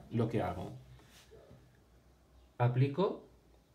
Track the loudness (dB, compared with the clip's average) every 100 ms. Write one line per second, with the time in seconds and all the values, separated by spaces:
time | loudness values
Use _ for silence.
0 | -6 -2 0 0 -2 -4 -10 -12 -18 -20
1 | -20 -20 -20 -20 -20 -20 -20 -20 _ -20
2 | -20 _ _ -20 -20 0 2 4 2 2
3 | 0 -2 -12 -20 _ -20 _